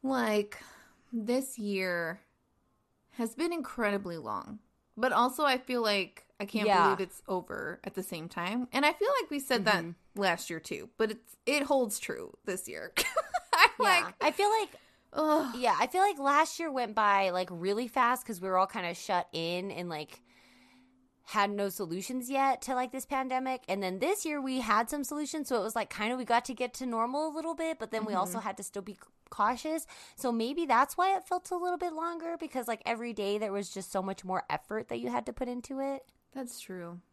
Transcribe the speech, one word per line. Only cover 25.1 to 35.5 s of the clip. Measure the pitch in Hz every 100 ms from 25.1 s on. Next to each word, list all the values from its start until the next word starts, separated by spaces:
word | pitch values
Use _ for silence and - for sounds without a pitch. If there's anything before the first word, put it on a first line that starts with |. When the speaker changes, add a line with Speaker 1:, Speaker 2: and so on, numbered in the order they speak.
| 294 294 320 285
Speaker 2:
So | 247
it |
was, | 202
like, | 226 202
kinda | - 214 254
we |
got | 233 233 247
to |
get | 240 247
to | - 254
normal | 226 233 277 311
a |
little | 302 320
bit, | 330 330 320
but | -
then | 220
we | 214
also | 190 185 180
Speaker 1:
Mm-hmm. | 196
Speaker 2:
had | 190
to |
still | 196 202
be | 196
c-, | 190 - _ _
cautious. | - 208 240 311 320 - - -
So | - 262
maybe | 233 226 285 320
that's | 233 277 -
why | 370 392
it | 381
felt | 359 -
a | 359
little | 359 359
bit | 349
longer, | 311 330 339 330 339
because, | 330 262 233
like, | 226 -
every | 226 240
day | 220 202 208
there | 208
was | 196 196
just | 196 185
so | 196
much | 190 196
more | 185 185 -
effort | 156 - 214 233
that | 240
you | 240
had | 240 214
to |
put | 226
into | 247